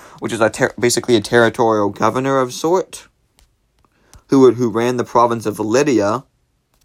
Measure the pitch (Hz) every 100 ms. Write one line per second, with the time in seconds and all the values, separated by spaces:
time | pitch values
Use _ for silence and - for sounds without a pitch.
0 | - - 110 110 110 - 131 - 120 120
1 | - 113 - 120 113 117 117 107 104 101
2 | 110 123 135 135 127 - 160 180 - -
3 | - _ _ _ _ _ _ _ _ _
4 | _ - _ 135 127 117 117 110 120 123
5 | 113 120 120 117 107 92 104 123 147 110
6 | 101 123 - _ _ _ _ _